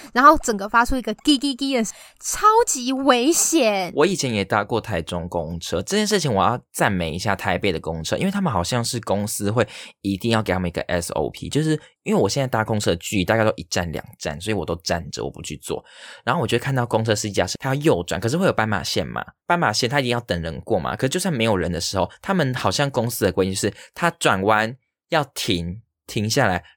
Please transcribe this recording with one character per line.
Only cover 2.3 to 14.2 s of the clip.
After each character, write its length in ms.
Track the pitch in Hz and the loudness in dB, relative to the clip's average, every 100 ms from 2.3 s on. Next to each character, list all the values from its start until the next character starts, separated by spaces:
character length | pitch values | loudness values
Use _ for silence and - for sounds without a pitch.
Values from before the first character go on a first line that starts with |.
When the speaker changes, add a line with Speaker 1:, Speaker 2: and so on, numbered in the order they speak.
| - 427 440 480 | 2 4 6 4
Speaker 1:
级 280 | 269 240 | 0 -2
危 360 | 262 269 247 254 | 0 4 4 4
险。 580 | 330 - 226 220 196 175 - | 2 2 2 2 0 -2 2
Speaker 2:
我 80 | 175 | 2
以 100 | 185 | 2
前 180 | 135 | 0
也 120 | 110 95 | 0 2
搭 180 | 107 | 0
过 160 | 104 110 | 0 -2
台 220 | - 90 | -2 -4
中 260 | 82 87 87 | -4 -6 -4
公 320 | 87 78 85 | -4 -4 -8
车， 220 | - 82 | -4 -4
这 160 | - 202 | -2 0
件 100 | 214 | 2
事 100 | 208 | 0
情 120 | 147 | 2
我 80 | 98 | 2
要 160 | 90 - - | 2 0 -6
赞 180 | - 143 | -2 0
美 220 | 92 85 | 0 -2
一 80 | 85 | -2
下 160 | 104 98 | -2 -2
台 220 | 104 90 | 0 0
北 120 | 107 | 0
的 60 | 80 | -2
公 200 | - 82 | -4 -6
车， 140 | 78 - | -2 -2
因 80 | |
为 80 | 190 | 0
他 80 | 196 | 0
们 100 | 185 | 0
好 100 | 98 | 0
像 180 | 85 123 | 0 -2
是 160 | 117 123 | -2 -4
公 260 | - 101 104 | -2 -2 -2
司 240 | - 101 | -4 -2
会 160 | 117 110 - - - | 0 -2 -4 -18 -8
一 160 | 98 95 | -4 -2
定 160 | 120 | 2
要 100 | 113 | 0
给 120 | 98 | 2
他 60 | 92 | 0
们 100 | 90 | -2
一 20 | |
个 100 | - | -4
S 280 | - 87 - | -2 -2 -2
O 180 | - 71 | -2 -4
P， 200 | - 85 | -4 -4
就 120 | 139 | 0
是 160 | 156 151 - _ | 0 -2 -4 _
因 120 | - - | -2 2
为 60 | |
我 80 | 101 | 2
现 120 | 139 | 2
在 60 | 131 | 0
搭 160 | 113 | 0
公 160 | 107 107 | 0 0
车 120 | 104 | 0
的 40 | 85 | -2
距 220 | - 104 | -2 -2
离 80 | 90 | 2
大 100 | 113 | 2
概 80 | |
都 80 | 107 - | 2 0
一 60 | |
站 280 | - 98 85 | -4 -4 -4
两 100 | 73 - | -6 -10
站， 220 | - | -10